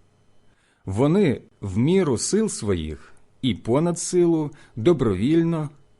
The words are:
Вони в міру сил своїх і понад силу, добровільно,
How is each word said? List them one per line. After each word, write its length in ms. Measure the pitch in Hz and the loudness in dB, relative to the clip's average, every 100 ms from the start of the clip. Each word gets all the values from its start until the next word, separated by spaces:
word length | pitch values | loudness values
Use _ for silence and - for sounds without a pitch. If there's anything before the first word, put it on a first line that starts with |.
| _ _ _ _ _ _ _ _ - | _ _ _ _ _ _ _ _ -8
Вони 560 | 98 143 180 180 107 - _ | 0 2 2 2 0 -6 _
в 160 | 101 92 | -6 -2
міру 400 | 135 190 170 110 | 2 2 2 -2
сил 320 | - 196 220 | 0 0 0
своїх 640 | - 107 92 78 76 - - - _ | -2 -4 -4 -4 -10 -16 -20 -20 _
і 120 | 131 | -4
понад 460 | 101 - 131 170 170 | -4 0 0 0 -2
силу, 520 | - 180 170 165 151 - - - | -2 2 2 2 -2 -8 -14 -2
добровільно, 920 | 117 160 120 92 117 165 165 165 147 - _ _ | 0 2 2 0 2 2 2 -2 -6 -12 _ _